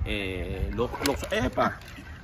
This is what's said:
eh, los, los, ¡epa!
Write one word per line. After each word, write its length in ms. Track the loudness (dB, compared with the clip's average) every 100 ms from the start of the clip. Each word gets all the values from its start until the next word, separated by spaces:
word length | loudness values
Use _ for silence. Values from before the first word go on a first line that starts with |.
eh, 680 | -2 0 0 -2 -2 0 0
los, 160 | 2 0 2 2
los, 160 | 2 0
¡epa! 460 | 0 2 4 2 2 -10 -14 -12 -12